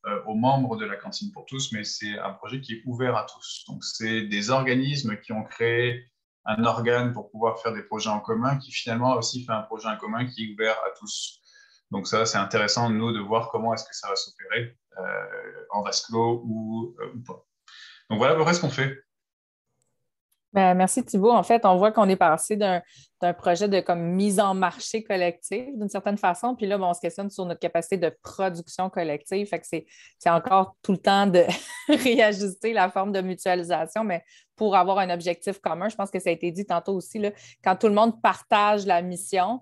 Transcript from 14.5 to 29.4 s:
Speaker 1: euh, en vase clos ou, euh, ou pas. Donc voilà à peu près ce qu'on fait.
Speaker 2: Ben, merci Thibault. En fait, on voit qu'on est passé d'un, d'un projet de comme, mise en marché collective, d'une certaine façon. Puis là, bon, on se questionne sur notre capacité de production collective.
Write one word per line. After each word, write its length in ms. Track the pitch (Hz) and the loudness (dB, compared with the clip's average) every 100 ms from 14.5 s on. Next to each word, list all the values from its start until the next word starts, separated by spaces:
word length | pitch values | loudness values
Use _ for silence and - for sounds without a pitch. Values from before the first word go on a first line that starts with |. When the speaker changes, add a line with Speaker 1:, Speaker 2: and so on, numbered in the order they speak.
| 113 120 _ _ 98 | -6 -6 _ _ -10
Speaker 1:
euh, 680 | 92 98 101 98 - - - | -6 -6 -8 -12 -14 -16 -8
en 140 | 104 | -6
vase 180 | 101 - | -4 -6
clos 400 | - 113 117 117 117 | -4 0 0 0 -4
ou, 500 | 110 110 110 113 - | -6 -6 -8 -8 -10
euh, 120 | 107 | -12
ou 60 | 123 | -12
pas. 260 | 123 - _ _ _ - - - _ | -14 -18 _ _ _ -20 -20 -20 _
Donc 80 | 107 | 0
voilà 160 | 131 | 4
à 40 | 160 | 4
peu 60 | |
près 100 | 156 | 4
ce 80 | 175 | 2
qu'on 80 | 143 | 0
fait. 280 | - 135 - _ _ _ _ _ _ _ _ _ _ _ _ _ _ _ | -2 -4 -4 _ _ _ _ _ _ _ _ _ _ _ _ _ _ _
Speaker 2:
Ben, 220 | 196 185 | 4 6
merci 320 | 180 185 - 247 | 6 4 2 0
Thibault. 260 | 202 214 | 4 6
En 120 | 233 | 6
fait, 200 | 170 233 202 | 6 4 6
on 120 | 180 | 6
voit 140 | 208 | 4
qu'on 180 | 214 196 | 4 4
est 60 | 190 | 6
passé 420 | 170 160 - 214 | 4 4 0 0
d'un, 240 | 202 175 - - _ _ | 0 0 -4 -20 _ _
d'un 120 | 175 | -2
projet 340 | 175 180 175 208 | 0 0 2 2
de 140 | 196 | 2
comme, 200 | 180 175 | 2 -2
mise 380 | 170 185 202 196 | 0 2 2 2
en 160 | 202 190 | 2 2
marché 480 | 180 - - 226 | -2 -2 -6 -6
collective, 760 | 220 196 175 170 - 202 254 254 | -2 0 0 -2 -8 -8 -8 -6
d'une 120 | 208 | -6
certaine 280 | 202 202 202 | -4 -4 0
façon. 380 | 196 175 240 254 | 0 0 -4 -2
Puis 100 | 202 | -2
là, 140 | 202 | 0
bon, 80 | 185 | 0
on 60 | 175 | -2
se 40 | |
questionne 300 | 170 165 202 | -4 -6 -10
sur 160 | - 180 | -8 -8
notre 140 | 165 | -4
capacité 380 | 170 170 165 190 | -2 -2 -2 0
de 140 | 165 - | -2 -4
production 640 | - - 190 170 170 - 185 | -16 -4 -4 -4 -10 -6 -4
collective. 580 | 185 165 147 - 196 | -4 -4 -4 -4 -4